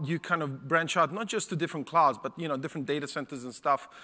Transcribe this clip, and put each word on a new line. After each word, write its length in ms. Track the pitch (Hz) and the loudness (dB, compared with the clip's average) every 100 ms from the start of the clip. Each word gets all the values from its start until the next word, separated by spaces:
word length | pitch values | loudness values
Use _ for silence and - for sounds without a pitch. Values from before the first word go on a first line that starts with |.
| 143 | -2
you 140 | 165 | -2
kind 220 | - 170 | 0 0
of 280 | 147 135 135 | 0 -4 2
branch 260 | 165 165 175 | 2 4 4
out, 180 | 156 | 2
not 140 | 196 226 | 2 -4
just 220 | 220 - | -2 0
to 80 | 165 | 0
different 280 | 165 156 135 | -2 -2 0
clouds, 320 | 165 147 110 | 4 6 4
but, 80 | 135 - | -4 -6
you 100 | 165 | -4
know, 80 | 135 | -2
different 320 | 139 160 131 | -4 -4 -2
data 220 | 147 143 | -2 -2
centers 340 | 151 131 139 | -6 -6 -8
and 100 | 123 | -8
stuff, 360 | 117 147 139 - - | -2 0 0 0 -18